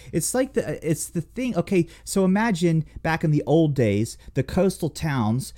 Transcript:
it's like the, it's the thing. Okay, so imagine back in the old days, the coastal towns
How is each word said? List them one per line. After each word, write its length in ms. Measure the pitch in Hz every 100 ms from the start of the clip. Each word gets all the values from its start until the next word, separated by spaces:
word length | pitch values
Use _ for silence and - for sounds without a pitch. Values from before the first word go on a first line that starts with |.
| -
it's 180 | 170 -
like 200 | 247 269
the, 240 | 226 - 147
it's 280 | 151 - -
the 100 | 175
thing. 340 | 156 - 254 170
Okay, 320 | - 190 165 -
so 200 | - 196
imagine 600 | 190 196 233 170 175 160 - -
back 200 | 165 160
in 100 | 160
the 100 | 147
old 300 | - 156 160
days, 420 | 135 110 101 113 - -
the 100 | -
coastal 460 | 131 - 190 185 156
towns 640 | - 160 135 107 120 -